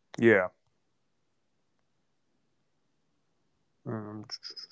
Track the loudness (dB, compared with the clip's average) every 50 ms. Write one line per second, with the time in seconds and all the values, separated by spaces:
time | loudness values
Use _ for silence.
0 | _ _ -2 4 6 6 6 6 4 0 -6 _ _ _ _ _ _ _ _ _
1 | _ _ _ _ _ _ _ _ _ _ _ _ _ _ _ _ _ _ _ _
2 | _ _ _ _ _ _ _ _ _ _ _ _ _ _ _ _ _ _ _ _
3 | _ _ _ _ _ _ _ _ _ _ _ _ _ _ _ _ -10 -10 -8 -8
4 | -8 -10 -12 -14 -14 -14 -16 -16 -16 -16 -18 -18 -18 -18